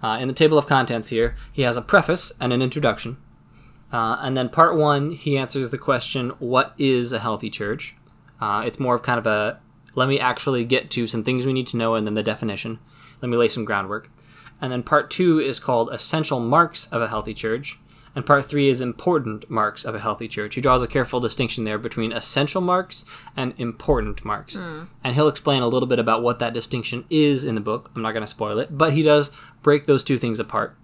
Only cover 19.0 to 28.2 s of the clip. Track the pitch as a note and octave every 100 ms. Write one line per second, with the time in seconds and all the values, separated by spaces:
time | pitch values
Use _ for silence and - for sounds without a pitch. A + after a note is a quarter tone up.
19 | - E3 A#2 G#2+ - A2 G#2+ - - A2
20 | G#2+ G#2 A2+ - G#2 - C3 B2+ A#2+ C#3
21 | B2 B2 A#2+ - A#2+ - A2 G#2+ A2+ -
22 | A2+ A#2 - - C#3+ F#3+ F3+ F3+ F#3 -
23 | - - - - B2+ - A#2+ A#2 - C3+
24 | G#2+ G2+ G#2+ G#2 - G3 F3 D#3 E3 -
25 | C3 B2+ D3+ D3 D3 C3+ A#2+ B2+ B2 B2
26 | A2+ A2+ A#2+ A#2 A#2 A#2 - B2+ A2 B2
27 | - D#3 D3 C#3 C#3 A2 G2+ A2 - A#2+
28 | A2 A2